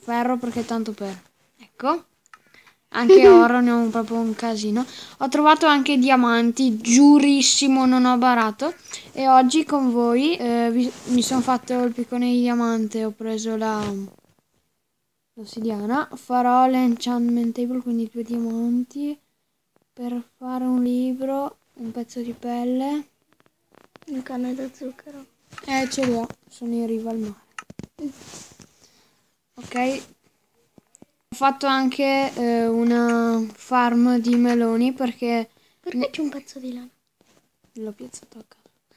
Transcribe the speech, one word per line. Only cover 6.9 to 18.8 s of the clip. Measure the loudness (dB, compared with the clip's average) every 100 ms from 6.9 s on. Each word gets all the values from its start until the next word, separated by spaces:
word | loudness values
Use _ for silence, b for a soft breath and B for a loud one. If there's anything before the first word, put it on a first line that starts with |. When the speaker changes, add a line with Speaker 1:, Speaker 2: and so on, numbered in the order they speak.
| 6 8 8 6 4 2 2 2 4 4
Speaker 1:
non | 4
ho | 4 4
barato. | 2 2 0 -2 -6 -8 B B B
E | -2 4
oggi | 6 6 2
con | 0 0 0
voi, | 2 2 2 2 0
eh, | -2 0 0
vi, | 0 -2 -4 -2
mi | 0
son | 0 0
fatto | 0 -2 -2 -2
il | -2
piccone | -4 -6 -2 0
di | 2
diamante, | 2 0 0 -2 -2 -4 -6
ho |
preso | -6 -8 -6 -6 -4
la, | -4 -4 -6 -8 -10 -16 _ _ _ _ _ _ _ _ _ _ _
l'ossidiana. | -20 -18 -8 -6 -6 -4 -4 -6
Farò | -10 -4 0 2 4 2
l'enchantment | 2 0 -2 -4 -2 -2 0 -2
table, | -4 -6 -6
quindi | -6 -4 -6
due | -8
diamanti, | -8 -6 -6 -4 -2 -2